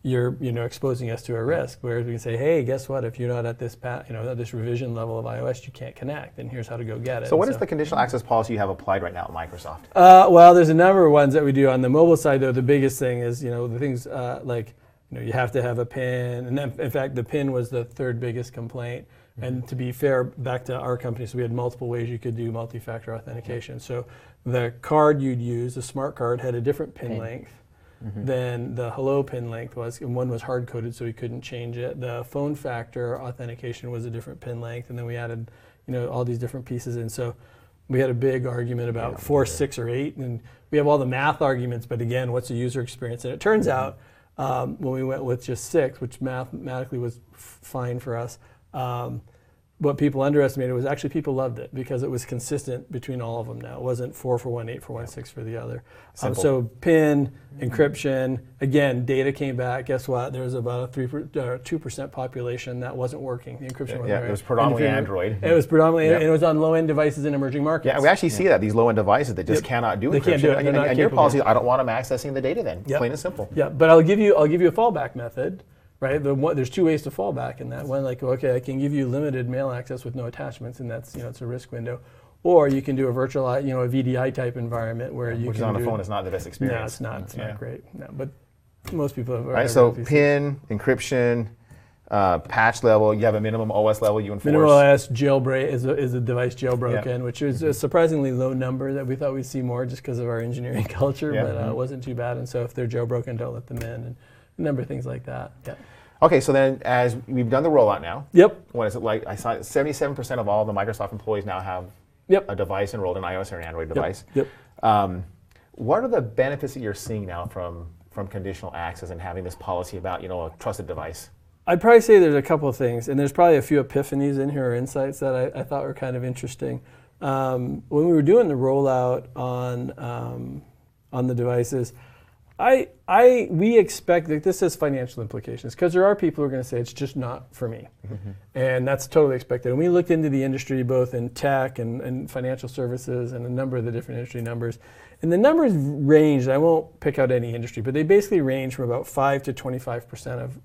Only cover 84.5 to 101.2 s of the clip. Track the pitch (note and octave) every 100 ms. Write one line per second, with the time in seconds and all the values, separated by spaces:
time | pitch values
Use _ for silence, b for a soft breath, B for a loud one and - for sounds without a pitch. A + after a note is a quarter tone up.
84.5 | B2 A#2 A#2 A2+ A#2 B2+ B2 A#2+ A2+ A#2+
85.5 | A2 A2+ G#2 A#2 G#2+ F#2 G2+ F#2 F2+ E2+
86.5 | - C3+ A#2 A2 - A2+ B2 F#2+ - G#2+
87.5 | G#2 A#2+ B2+ - - C3+ C#3+ C#3 - _
88.5 | _ _ _ - E3+ C#3+ - A#2+ A#2+ C3
89.5 | A#2+ C3 C3 A#2+ B2 A#2+ D3 C#3+ C#3+ C#3+
90.5 | C#3 - G#2+ - C3 - C3 A#2+ A#2+ A2
91.5 | b b b b b - G#2 F#2+ E2+ -
92.5 | A2 A2+ - A#2+ G#2+ G#2+ A2 A2 G#2+ A2
93.5 | A2+ A2 G2 G#2+ G#2+ G#2+ G#2+ G2+ G2+ D3
94.5 | D3+ D3+ C#3+ C#3 C#3 - A#2+ C#3+ C3+ B2+
95.5 | C3 C3+ C3 B2+ C#3+ B2+ B2 A#2+ B2 B2
96.5 | B2 C3 B2 B2 A2 B2+ B2 B2 A#2+ C#3+
97.5 | C3 D#3 C3+ C#3 F3+ E3 D#3 C3+ B2+ C3
98.5 | C3 B2+ C3 C3+ C#3 B2+ C3 C#3+ C3+ B2+
99.5 | C3+ B2+ A#2+ B2+ B2+ - B2 A#2+ A#2 A#2
100.5 | B2+ B2 A2 G2+ F#2 C3+ C3+